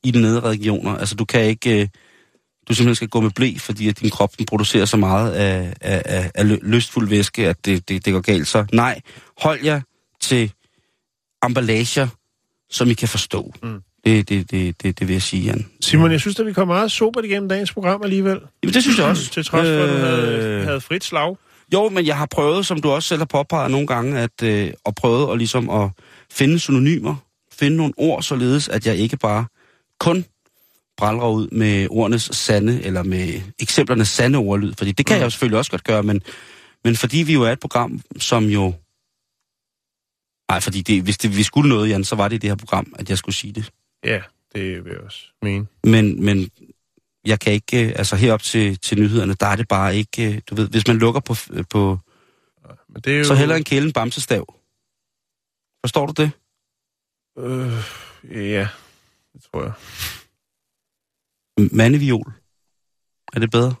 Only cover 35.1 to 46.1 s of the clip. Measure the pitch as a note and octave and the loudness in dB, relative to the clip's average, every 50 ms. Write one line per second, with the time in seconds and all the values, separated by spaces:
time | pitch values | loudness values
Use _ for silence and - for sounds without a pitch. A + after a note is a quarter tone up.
35.1 | G#3+ F#3+ C3+ A#2+ - - - A#2+ G#2+ A2 B2 - - F2+ _ - A2+ G#2+ G2+ G#2+ | 2 2 2 0 -2 -2 -2 0 0 0 -2 -2 -6 -8 _ -2 0 0 2 0
36.1 | A2 G2+ G2 - - - - - - - - _ _ _ _ A#2 A#2 A2+ - A2 | 0 -2 -2 -6 -18 -20 -20 -20 -20 -20 -20 _ _ _ _ 0 0 0 -2 0
37.1 | C3 D#3+ E3 D3+ D#3+ C#3 A#2+ A2+ A#2+ - - - - B2 A#2+ - B2 - - _ | 0 0 2 2 2 2 4 2 0 -2 -6 -4 -2 -2 -2 -2 -4 -10 -12 _
38.1 | - - - - B2 A#2 A2 G#2 G#2 G#2 G2 F#2 F2+ E2+ _ _ _ _ _ _ | -10 -8 -2 0 2 2 2 2 2 2 0 0 -2 -6 _ _ _ _ _ _
39.1 | _ _ _ _ _ _ _ _ _ _ _ _ _ _ _ _ _ _ _ _ | _ _ _ _ _ _ _ _ _ _ _ _ _ _ _ _ _ _ _ _
40.1 | _ _ _ _ _ _ _ - F#2+ F2 - - F#2 G2 F2+ - G#2+ F#2+ F2+ G2 | _ _ _ _ _ _ _ -2 -2 -2 -2 -4 -4 -6 0 2 2 2 2 0
41.1 | G2+ - - A2 G2 G2+ G#2 - - D3 D3 C#3+ B2+ G#2+ G#2+ A2 G#2 F#2+ F#2+ - | -4 -2 -2 -2 0 0 0 2 2 2 4 4 4 4 2 0 0 0 -2 -2
42.1 | - G#2+ G2+ G#2 A#2 A2 G#2 G#2 G2+ F#2+ - - - F#2 - - - - - G2 | 0 0 0 0 0 -2 -2 -2 -4 -4 -4 -2 -2 -2 -2 -4 -10 -14 -6 -4
43.1 | G2 F#2 - - F#2+ - - G#2 G2+ A2+ G#2+ - _ _ _ _ _ _ - A#2+ | -4 -4 -2 -4 -6 -6 -8 -8 -10 -10 -10 -10 _ _ _ _ _ _ -6 -4
44.1 | A2+ F#2+ F2+ - _ _ _ _ _ G#2+ F#2+ F#2+ F#2 F2 F2 - F2+ F2 - G#2 | -4 -4 -6 -12 _ _ _ _ _ -8 -8 -8 -8 -10 -12 -14 -14 -14 -16 -18
45.1 | - - - _ _ _ - G#2 G2 G2 G#2 G#2 _ _ - A2 A#2 A2+ G#2+ G#2 | -20 -20 -20 _ _ _ -4 -2 -2 -2 -4 -6 _ _ 4 6 6 6 6 4